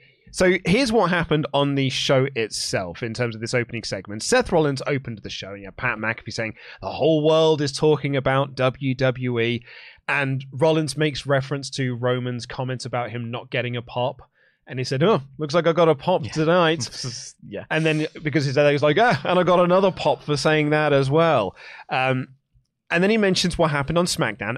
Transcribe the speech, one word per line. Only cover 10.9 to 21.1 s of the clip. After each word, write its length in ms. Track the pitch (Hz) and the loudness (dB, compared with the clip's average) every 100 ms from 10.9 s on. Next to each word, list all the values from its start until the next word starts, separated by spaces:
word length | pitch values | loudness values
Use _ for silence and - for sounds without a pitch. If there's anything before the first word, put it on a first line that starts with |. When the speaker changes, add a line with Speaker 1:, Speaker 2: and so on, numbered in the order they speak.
| 151 | -2
Speaker 1:
makes 280 | 156 127 | -2 -2
reference 460 | 135 139 135 143 135 | -2 -2 -2 -6 -6
to 240 | - 131 | -4 -4
Roman's 520 | 120 123 127 123 123 - | -2 -2 -2 -4 -6 -8
comments 380 | - 127 127 | -8 -6 -6
about 260 | 123 120 120 | -6 -6 -6
him 200 | 120 117 | -8 -8
not 200 | 117 120 | -10 -6
getting 260 | 131 120 120 | -4 -4 -6
a 60 | |
pop. 400 | 120 123 123 - - _ _ _ - | -6 -4 -4 -6 -18 _ _ _ -12
And 140 | 131 | -8
he 40 | |
said, 200 | 127 135 | -4 2
"Oh, 180 | 180 190 - - | 2 2 -2 -8
looks 160 | 151 | -2
like 140 | 170 165 | 2 2
I 40 | |
got 160 | 160 165 | 4 4
a 60 | |
pop 300 | 143 175 185 | 4 2 0
Speaker 2:
Yeah. 80 | 117 | 0
Speaker 1:
tonight." 580 | 151 156 180 165 165 117 | -2 2 4 4 0 -4
Speaker 2:
<laughs> 440 | - 131 - - - - | -10 -10 -12 -16 -18 -14
Yeah. 160 | 190 - | -12 -4
Speaker 1:
And 160 | 160 160 | -2 0
then 220 | 156 151 - | 0 -2 -6
because 200 | 151 151 | -2 0
his 120 | 143 135 | 0 4
dad 160 | 147 | 4
was 100 | 143 | 4
like, 140 | 147 156 | 2 4
"Ah, 220 | 240 165 | 4 2
and 140 | - 180 | 0 2
I 60 | |
got 160 | 175 175 | 4 4
another 320 | 175 185 190 | 4 4 2
pop 320 | - 151 127 | 2 -2 -2
for 120 | - 143 | -2 0
saying 340 | 165 151 147 | 2 2 2
that 220 | 151 151 | 2 4
as 160 | 139 | 2
well." 460 | 135 | 4